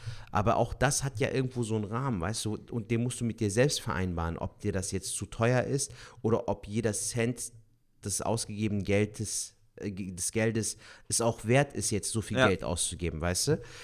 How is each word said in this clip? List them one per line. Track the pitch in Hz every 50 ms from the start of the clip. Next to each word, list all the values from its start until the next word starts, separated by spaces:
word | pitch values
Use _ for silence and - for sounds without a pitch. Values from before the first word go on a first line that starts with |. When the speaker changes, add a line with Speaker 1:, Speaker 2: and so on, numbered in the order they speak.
| - - - - - -
Speaker 1:
Aber | - 101 95 113 -
auch | 90 120 - -
das | - 127 143 - - 131
hat | 135 - 110
ja | 135 -
irgendwo | - 131 131 123 - 123 117
so | 107 110
einen | 107 104
Rahmen, | 95 110 120 139 139 117 87
weißt | 82 98 110 - -
du, | 110 107 - - -
und | 123 117 98 -
den | 117 117 120
musst | 123 - -
du | 120
mit | 113 107 -
dir | 110 101
selbst | 101 117 131 147 - -
vereinbaren, | - - - 90 92 90 85 82 82 85 82
ob | - - 95 - -
dir | - 104
das | 98 95 90 -
jetzt | 98 92 - - -
zu | - 101
teuer | - - - 113 120 127 123 -
ist | - 131 139 - - - - - - - -
oder | - 110 110 101 -
ob | - - - -
jeder | 101 104 117 113 110 104
Cent | - - - - 117 113 120 123 - - - - - - _ _ _ _ _ _ _ -
des | 101 - -
ausgegebenen | - 92 113 113 - - 104 101 107 104 104 101 90
Geldes, | 101 98 104 107 107 107 - 104 - - - - - - _ _ _ _
äh, | - - 104
ge-, | 98 92 98 92
des | 90 87 - -
Geldes | - 110 110 113 110 113 104 - - - - - - - -
es | - - -
auch | 113 117 - - -
wert | 107 123 135 143 - -
ist, | 101 98 -
jetzt | 110 95 - -
so | - 113
viel | - - 107
Speaker 2:
Ja. | 127 131
Speaker 1:
Geld | 117 92 - -
auszugeben, | 64 85 - - - 85 80 87 80 76 76
weißt | 80 87 90 - -
du? | 139 160 - - - - -